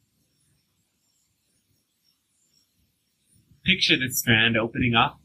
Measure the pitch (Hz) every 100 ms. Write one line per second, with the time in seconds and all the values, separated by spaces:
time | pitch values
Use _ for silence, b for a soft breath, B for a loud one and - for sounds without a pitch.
0 | _ _ _ _ _ _ _ _ _ _
1 | _ _ _ _ _ _ _ _ _ _
2 | _ _ _ _ _ _ _ _ _ _
3 | _ _ _ _ _ _ 139 139 - 151
4 | 127 - 127 110 113 117 113 - 123 117
5 | 139 -